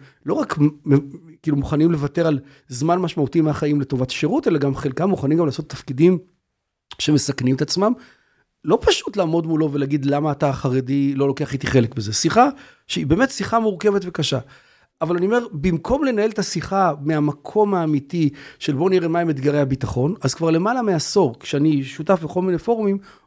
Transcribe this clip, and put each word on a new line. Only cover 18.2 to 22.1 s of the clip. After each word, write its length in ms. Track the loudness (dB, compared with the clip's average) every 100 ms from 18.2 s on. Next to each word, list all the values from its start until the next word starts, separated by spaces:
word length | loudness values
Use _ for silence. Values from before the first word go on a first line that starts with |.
| 0 -2 -14 -8
של 140 | -4
"בוא 160 | 0 2
נראה 180 | 2 2
מהם 220 | 0 0
אתגרי 300 | 0 0 2
הביטחון", 560 | 0 -2 -2 0 0 0
אז 120 | -4
כבר 160 | 0 0
למעלה 300 | 2 2 0
מעשור, 540 | 0 0 0 2 2 0
כשאני 440 | -4 0 2 2
שותף 360 | -2 -4 0